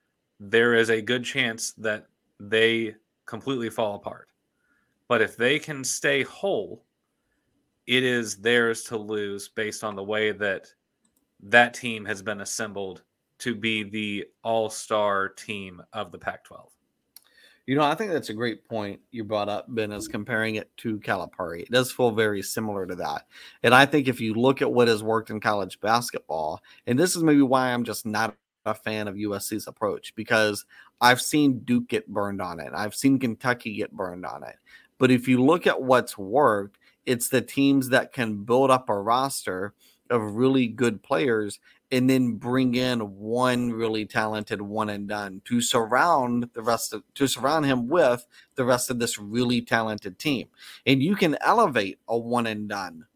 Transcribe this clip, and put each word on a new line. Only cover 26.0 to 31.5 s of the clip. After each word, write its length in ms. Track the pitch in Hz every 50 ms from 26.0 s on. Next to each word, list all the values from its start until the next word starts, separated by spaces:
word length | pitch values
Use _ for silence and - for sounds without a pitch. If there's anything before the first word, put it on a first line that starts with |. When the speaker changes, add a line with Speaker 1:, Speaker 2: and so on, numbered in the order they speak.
| 120 - - - - - 76 80 78 76 90 - - _ - _ _
Speaker 2:
and 120 | 110 123 135
this 180 | 180 185 180
is 60 | 175
maybe 200 | 160 156 147 143
why 300 | 139 123 131 131 131 127
I'm 120 | 123 120 117
just 220 | 113 104 - -
not 300 | 110 104 107 113 107 - _ _ _ _ _ _
a 100 | 107 107
fan 320 | - - 110 110 107 104
of 100 | 104 95
U 180 | 104 107 104 98
S 140 | 101 - -
C's 200 | 113 101 - -
approach, 460 | - _ 110 98 78 - - - -
because 480 | 113 107 - 117 110 107 104 104 - - _ - - - _ _ _
I've 200 | 120 123 127 127
seen 400 | - - - 151 147 139